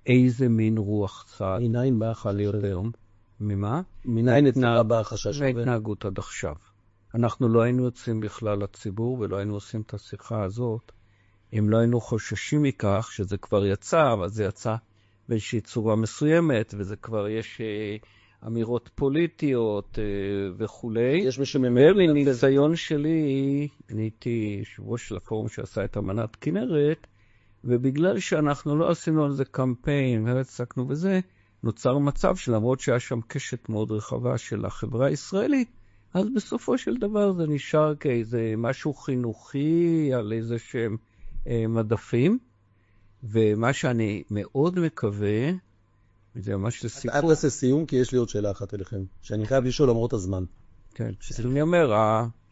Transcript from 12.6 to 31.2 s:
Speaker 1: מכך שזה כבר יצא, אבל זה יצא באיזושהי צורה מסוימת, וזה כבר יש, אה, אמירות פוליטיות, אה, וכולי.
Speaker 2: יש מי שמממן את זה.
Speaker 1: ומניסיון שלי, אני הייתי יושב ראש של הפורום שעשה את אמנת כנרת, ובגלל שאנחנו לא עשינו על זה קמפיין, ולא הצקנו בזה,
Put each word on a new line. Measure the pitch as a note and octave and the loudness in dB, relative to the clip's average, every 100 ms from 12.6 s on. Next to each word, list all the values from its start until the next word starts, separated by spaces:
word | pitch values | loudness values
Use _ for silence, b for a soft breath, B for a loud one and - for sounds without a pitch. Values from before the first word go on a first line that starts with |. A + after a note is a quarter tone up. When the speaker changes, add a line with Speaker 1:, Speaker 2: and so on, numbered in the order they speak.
Speaker 1:
מכך | C#3 - G#2 G2+ - | 2 2 0 0 -2
שזה | - G2 G2+ | -6 -6 -6
כבר | - G2+ G2 | 0 2 2
יצא, | G2 - E3 C#3 | 0 2 4 4
אבל | G#2+ F2+ | 2 -2
זה | G#2+ | -2
יצא | G2 - A#2 A2 _ _ _ _ - | -4 -4 -6 -6 _ _ _ _ -4
באיזושהי | A2 - - | -4 -2 -6
צורה | - A#2+ A2 G#2+ | -4 -2 0 2
מסוימת, | A2 - D3+ E3 D#3+ A2+ - G#2 | 0 0 4 4 4 0 -2 -6
וזה | F#2+ G#2+ | -8 -10
כבר | A2 A2 G2+ | -6 -4 -4
יש, | A2 - - | -4 -8 -8
אה, | A2+ G#2 G#2 G#2+ b b b b A2+ | -8 -6 -6 -8 b b b b -6
אמירות | A#2 A2+ A#2+ - - | -4 -2 -4 -6 -4
פוליטיות, | C#3 D3+ E3 - D3 A#2+ A2 G2+ - - | 0 0 -2 -2 -2 0 0 -2 -6 -6
אה, | G#2 G2+ G2 G2 G2 G2 | -4 -4 -4 -4 -4 -6
וכולי. | G#2+ - A#2+ A2+ B2 E3+ | -8 -8 -6 0 2 2
Speaker 2:
יש | C3 B2 | 0 -2
מי | C3+ | -2
שמממן | C#3 B2+ B2 D3+ | 0 2 8 8
את | G3+ | 8
זה. | E3+ | 6
Speaker 1:
ומניסיון | D3 C#3 A#2+ C3+ C#3 D3+ E3 | 4 2 4 4 6 4 2
שלי, | - C#3+ D#3 D#3+ D3 C3+ C#3 C#3+ C#3+ _ - | -2 -2 0 0 0 0 0 0 -4 _ -10
אני | G#2+ | -6
הייתי | A2 - B2 A#2 G#2+ G2+ | -6 -6 -6 -4 -4 -6
יושב | G#2+ - G#2 | -10 -12 -8
ראש | A#2 - | -8 -8
של | G2+ | -10
הפורום | - A2 A2 | -6 -6 -6
שעשה | - G#2+ G#2 G2 | -8 -8 -6 -4
את | G#2 | -4
אמנת | F#2+ G#2+ A2 - | -4 -4 -6 -6
כנרת, | D3+ F#3+ B3 D3+ D3 D#3+ - _ _ _ _ _ | -4 -2 0 2 2 0 -8 _ _ _ _ _
ובגלל | A2+ B2 C3 C#3+ F3+ G#3+ | -2 0 2 2 2 0
שאנחנו | - D#3 D3 C#3+ D3+ D3 | 0 2 2 0 0 0
לא | E3 | 2
עשינו | E3 E3 D#3 C#3+ | 0 0 2 2
על | |
זה | C#3 C3+ | 0 -4
קמפיין, | - C3 A#2+ D3+ C#3+ C3 A2+ A2+ | -2 -2 -2 -2 0 2 0 0
ולא | B2+ | -2
הצקנו | C3 - B2 C3 C3 | -4 -8 -8 -4 -4
בזה, | D3 F#3+ F#3 | -2 0 0